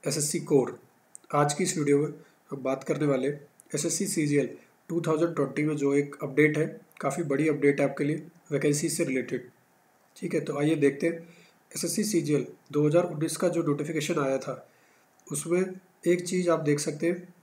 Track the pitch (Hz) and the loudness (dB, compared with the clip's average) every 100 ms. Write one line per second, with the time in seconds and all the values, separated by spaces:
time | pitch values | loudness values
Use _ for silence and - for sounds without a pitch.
0 | 165 151 143 170 147 143 120 - - _ | -4 -2 -2 -4 2 4 4 -4 -18 _
1 | _ - _ 147 147 - 180 165 143 143 | _ -20 _ 2 2 2 -2 0 2 2
2 | 156 - - _ _ 135 131 135 - 147 | 2 -6 -20 _ _ -6 -4 -4 -2 0
3 | 151 135 131 147 - _ - 147 165 - | 2 2 0 -4 -12 _ -8 -4 -2 -2
4 | 202 175 147 143 127 - - _ _ 170 | -2 0 2 2 0 -4 -20 _ _ -2
5 | 156 156 170 165 131 - 151 147 139 143 | 0 2 0 0 -2 0 -2 0 2 2
6 | 143 - 139 143 151 139 156 - - - | 0 -6 -4 4 4 4 -2 -4 -20 -6
7 | 143 156 156 139 156 135 143 143 139 - | -4 -2 -2 2 2 4 4 4 0 0
8 | 143 156 - _ _ 143 147 147 165 - | -2 -2 -8 _ _ 0 0 0 -2 -2
9 | 156 131 120 123 - _ _ _ _ _ | -2 -2 -4 -8 -8 _ _ _ _ _
10 | _ - 165 160 147 143 147 160 143 139 | _ -10 -4 -2 -2 0 2 4 2 2
11 | 170 165 - - - _ _ - 170 - | -2 -2 -12 -20 -20 _ _ -8 -4 -2
12 | 214 175 143 143 - - _ 147 151 165 | 0 0 2 0 -2 -12 _ 0 4 4
13 | 175 151 156 - 180 170 147 147 151 156 | 2 -2 -4 0 -2 0 -2 -2 -2 -4
14 | 147 165 135 135 131 131 - _ _ _ | -2 -2 0 -2 -4 -10 -14 _ _ _
15 | _ _ - 147 170 175 190 - _ _ | _ _ -10 -8 -2 0 0 -6 _ _
16 | 170 175 175 185 175 160 147 147 - 147 | 0 0 0 -2 2 2 2 0 0 -2
17 | 170 180 - - | -2 -2 -8 -20